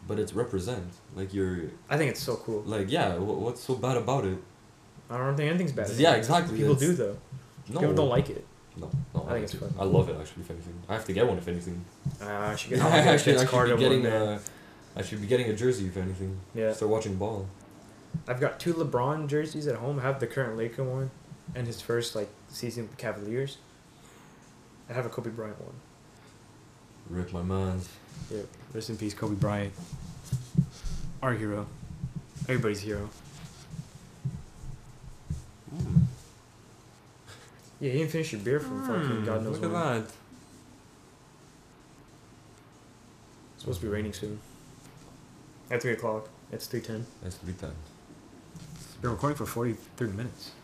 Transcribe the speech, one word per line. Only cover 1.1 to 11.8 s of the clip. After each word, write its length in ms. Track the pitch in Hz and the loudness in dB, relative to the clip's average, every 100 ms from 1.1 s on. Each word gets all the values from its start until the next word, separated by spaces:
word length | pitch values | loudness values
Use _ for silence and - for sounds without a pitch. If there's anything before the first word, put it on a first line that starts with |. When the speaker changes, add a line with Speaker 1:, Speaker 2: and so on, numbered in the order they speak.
| 95 | -8
Speaker 1:
Like, 180 | 95 | -4
you're 360 | 98 92 90 78 - - | 0 0 0 -4 -8 -2
Speaker 2:
I 60 | 143 | 2
think 140 | 147 | 2
it's 100 | - | 0
so 140 | - 113 | -2 -2
cool. 260 | - 107 104 | -2 -4 -2
Speaker 1:
Like, 220 | 107 98 | -2 2
yeah, 240 | 151 113 87 | 2 2 2
wh-, 240 | 101 95 | 0 0
what's 200 | 110 123 | -2 -4
so 120 | - | -2
bad 220 | 127 123 123 | 0 2 2
about 280 | 113 135 98 | 2 2 2
it? 120 | 92 - - - - - - - | -2 -6 -20 -20 -20 -20 -20 -8
Speaker 2:
I 80 | 120 | -2
don't 180 | 131 143 | 0 2
think 120 | 151 | 2
anything's 200 | 175 175 | 2 2
bad 140 | 123 104 | 0 0
about 120 | 113 | 6
Speaker 1:
Yeah, 160 | 160 | 8
Speaker 2:
it. 40 | 120 | 8
Speaker 1:
exactly, 400 | 110 170 170 110 | 6 4 4 4
Speaker 2:
People 140 | - | 6
Speaker 1:
it's 80 | 127 | 6
Speaker 2:
do, 120 | 147 | 6
though. 240 | 156 107 101 - 131 - - - | 4 2 -2 -10 -14 -14 -20 -6
Speaker 1:
No. 100 | 131 | 2
Speaker 2:
People 140 | 151 | 4
don't 140 | 151 143 | 6 6
like 200 | 123 - | 6 4
it. 160 | - - - - - | -2 -10 -18 -18 -12
Speaker 1:
No, 140 | 87 - - | -4 -2 0
no, 60 | - | -2
Speaker 2:
I 20 | |
Speaker 1:
I 0 | |
Speaker 2:
think 80 | - | 0
Speaker 1:
like 120 | 120 | -2
Speaker 2:
it's 100 | 104 | -2
Speaker 1:
it. 40 | - | -4
Speaker 2:
fucking 180 | - - | -4 0
Speaker 1:
I 60 | |
Speaker 2:
cool. 60 | 98 | 6
Speaker 1:
love 160 | 92 92 | 6 6
it, 60 | 78 | 2
actually, 220 | 78 - | -6 -10
if 80 | 85 | -10
anything. 240 | 82 87 85 - | -10 -10 -12 -4
I 60 | |
have 100 | 107 - | -4 -2
to 60 | |
get 140 | 95 120 | 2 4
one, 100 | 87 | 2
if 80 | 87 | -2
anything. 360 | 87 85 87 | -4 -4 -8